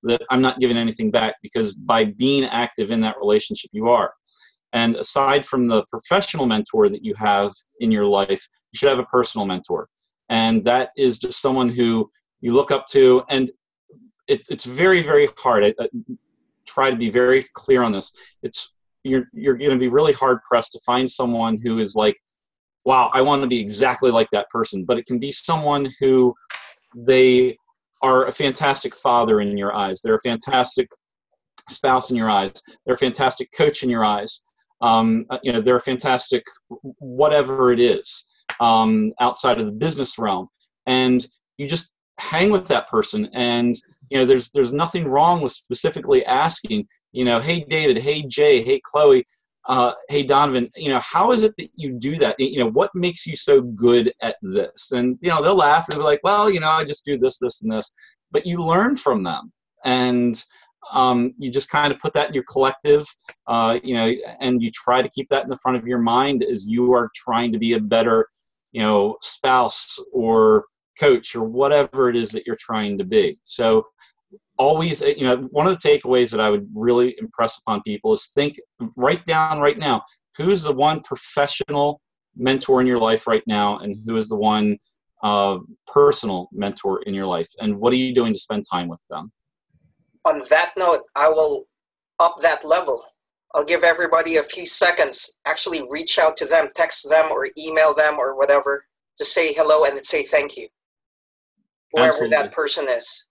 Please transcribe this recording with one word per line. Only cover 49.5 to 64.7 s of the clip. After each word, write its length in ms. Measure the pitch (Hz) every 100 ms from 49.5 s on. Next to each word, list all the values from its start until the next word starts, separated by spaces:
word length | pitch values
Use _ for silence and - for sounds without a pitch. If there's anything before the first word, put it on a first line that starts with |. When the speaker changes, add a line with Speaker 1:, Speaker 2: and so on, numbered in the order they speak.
| _ -
Speaker 1:
uh, 260 | 127 123 - -
hey, 120 | 143
Donovan, 480 | 135 139 147 127 120 -
you 140 | 151
know, 100 | 131
how 320 | - 165 214
is 120 | 247
it 120 | 214 -
that 120 | - -
you 180 | 143
do 240 | 123 127 165
that? 220 | 113 -
You 200 | 131 139
know, 100 | 117
what 220 | 120 202
makes 320 | 185 180 170 165
you 100 | 151
so 260 | - 139
good 520 | 123 104 120 120 117 -
at 140 | 113 -
this?" 480 | 98 98 - - -
And, 260 | 123 123 123
you 100 | 175
know, 120 | 160
they'll 140 | 156 196
laugh 340 | 147 156 165
and 80 | 147
be 60 |
like, 160 | 156 147
"Well, 280 | 180 208 214
you 80 | 185
know, 100 | 156
I 140 | 160
just 220 | 147 143 143
do 120 | 139
this, 220 | 127 -
this, 240 | 123 -
and 80 | 110
this." 200 | 110 - _ - _ _
But 140 | - 180
you 180 | 175
learn 320 | 160 170 233 277
from 280 | - 110
them. 280 | 90 78 - _ _ _
And, 560 | 127 127 127 123 120 110 - _ _ _ -
um, 420 | 135 131 123 123 -
you 100 | 135
just 200 | 127 -
kind 220 | 151 147
of 60 | 143
put 160 | -
that 140 | 151 147
in 80 | 143
your 80 |
collective, 640 | 123 147 139 - 147 147 147 - - - -
uh, 320 | 117 113 117
you 120 | 123 120
know, 180 | 113 127 - -
and 220 | 131 123
you 80 | 117